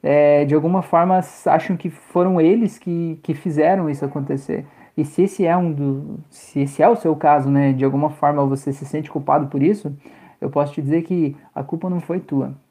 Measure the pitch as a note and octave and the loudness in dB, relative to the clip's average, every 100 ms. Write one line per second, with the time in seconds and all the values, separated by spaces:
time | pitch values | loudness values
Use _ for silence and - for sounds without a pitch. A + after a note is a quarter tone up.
0 | D3 D3 D3 D3 C#3+ D3+ D#3+ F#3 - E3+ | 2 4 6 4 4 2 2 -2 0 2
1 | F3 F#3 F3+ - - B3 - F3 F3+ - | 4 2 0 -6 0 0 0 -6 -6 -10
2 | - F3+ F3+ F#3 D#3+ A3+ A3 - - E3+ | -4 0 2 4 4 4 0 -4 -6 -4
3 | E3+ D#3 - D3 F#3 D3+ D#3 F#3+ D#3+ C#3 | -4 -8 -8 -6 -4 0 2 2 0 -4
4 | C#3 D3 C#3 C#3 C#3 D#3 - _ - - | -6 -6 -6 -6 -6 -8 -8 _ -14 -6
5 | D3 - F#3+ - F3 F3 F3 D3 C#3+ C3+ | -4 0 0 0 0 2 0 -2 -2 -4
6 | D3 - D3+ - - C#3 C#3 - D#3+ A3+ | -8 -14 -16 -20 -8 -4 -4 2 4 4
7 | E3 D3+ D3+ D3 C3+ C#3 C#3 C3 C3+ C#3 | 0 2 4 4 4 2 2 2 0 0
8 | D3+ D3 D3 D3 C#3 C3+ C#3+ C#3 C#3 F3+ | -2 0 0 2 0 -2 -4 -8 -6 -8
9 | C#3 D#3 C#3+ D3+ C#3 C#3+ D3 G#3 D3+ C#3+ | -6 -8 0 0 0 0 0 0 -4 -12
10 | - - - _ D3 C#3+ C#3+ C#3+ C#3 E3 | -18 -20 -20 _ -4 -2 -2 -4 -2 -2
11 | E3 F3+ D3+ C#3+ _ - C#3 E3 F#3 F3+ | 0 -2 -2 -4 _ -12 -8 -6 -4 -6
12 | - F#3 - C#3 C3 C3+ _ | -4 -8 -4 -4 -4 -8 _